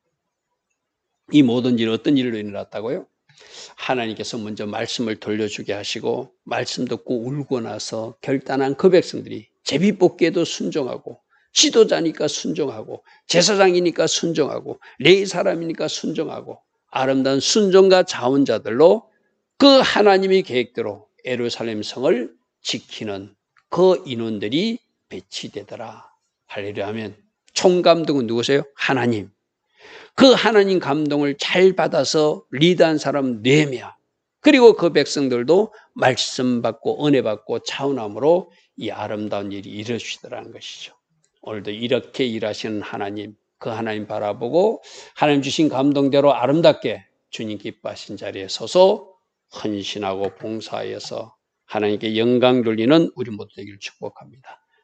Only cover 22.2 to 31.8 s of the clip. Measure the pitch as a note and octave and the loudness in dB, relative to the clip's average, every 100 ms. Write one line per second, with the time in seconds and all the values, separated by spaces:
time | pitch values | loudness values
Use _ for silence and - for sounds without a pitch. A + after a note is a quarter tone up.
22.2 | A#3 _ _ _ - B2 - - A2 G2 | -2 _ _ _ -8 -8 -10 -12 -10 -10
23.2 | G2+ _ _ _ _ - F#3 F3+ - A#2 | -12 _ _ _ _ 2 4 4 -2 -6
24.2 | A2+ G#2+ G#2 C#3 A3 A3+ _ _ _ G3 | -6 -6 -4 -2 -2 -6 _ _ _ -18
25.2 | - - A3+ - G2+ A2 A2+ A2 - _ | -14 -14 -12 -14 -16 -16 -16 -16 -20 _
26.2 | _ _ _ - G2+ G#2 G2+ A2 G#2+ G2 | _ _ _ -10 -10 -8 -8 -6 -10 -14
27.2 | _ _ _ - F#3+ F3+ F3 E3+ D#3 C#3+ | _ _ _ 0 2 2 2 2 2 -2
28.2 | A2+ A2+ A#2 C#3 C#3+ - - C3+ A#2+ A2+ | 0 -2 0 0 -2 -8 -4 0 0 -2
29.2 | F#2+ _ _ _ _ _ - - - - | -6 _ _ _ _ _ -20 -20 -16 4
30.2 | C4 G#3 G#3 A3 G3 F#3 C#3 D3 D3+ D3 | 6 6 4 4 4 2 0 -2 0 0
31.2 | C#3+ C#3 - F#3 F#3+ F3+ | -2 -4 -2 4 4 4